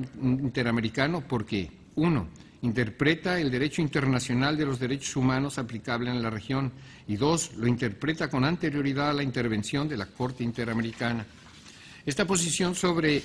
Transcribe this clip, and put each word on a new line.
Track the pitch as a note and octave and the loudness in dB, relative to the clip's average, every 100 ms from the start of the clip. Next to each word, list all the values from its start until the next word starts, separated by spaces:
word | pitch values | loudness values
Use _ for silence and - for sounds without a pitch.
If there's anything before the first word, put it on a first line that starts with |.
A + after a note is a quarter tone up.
| B2+ - | -4 -2
interamericano | C3 C3 C3+ C3+ A#2+ A#2 A#2 C#3+ C#3 F3 - | 0 2 0 0 0 2 0 0 0 0 -2
porque, | A#2+ G2+ G#2 E2 - - | -2 0 -2 -2 -8 -8
uno, | - E3 C#3+ E2 - - - | 0 2 2 0 -8 -20 -6
interpreta | B2 A2 A2 - C#3+ E3 F3+ F3+ | -2 0 0 2 2 2 0 0
el | D3 | 0
derecho | B2 D3 - | 0 0 0
internacional | D3+ D#3 C3+ B2+ - B2 C#3 D3+ | 0 2 2 2 2 2 2 2
de | C#3+ | 0
los | B2+ | 0
derechos | B2 C#3 - C#3 | -2 -2 -2 2
humanos | C3 C3 C#3 C3+ | 2 4 0 -2
aplicable | A#2 A2+ A#2+ A#2+ B2 | -6 -6 -4 -2 0
en | B2 | 0
la | A#2 | -2
región | A2 - C3+ C3+ - - - - | -4 -2 -2 -2 -6 -16 -14 -6
y, | G#2 | 0
dos, | C#3+ E3 - - | 4 2 0 0
lo | A#2+ | 2
interpreta | A#2+ A#2+ G2 C#3 D#3+ D3+ | 2 0 -2 -2 -2 -2
con | C3+ | 2
anterioridad | C3+ E3+ E3 C#3+ C#3 C3+ D3 | 2 2 0 0 0 0 0
a | |
la | C#3+ | 0
intervención | C#3 B2+ A#2 G#2+ G#2 C#3+ D3+ | 0 0 0 0 0 -2 -2
de | B2+ | -4
la | F#2+ | -6
Corte | - B2+ B2+ | -4 -4 -2
Interamericana. | A#2+ A#2 A#2 A2+ A2+ A2+ A#2 A#2 G#2+ - - - - - - - | -4 -2 -2 -2 -2 -2 -2 -2 -6 -14 -20 -20 -20 -20 -20 -8
Esta | - C#3 F#3+ | -4 -2 0
posición | F#3+ E3+ - F3+ | 0 0 0 0
sobre | F3+ F3+ E3+ D#3 C#3+ | 2 2 2 2 2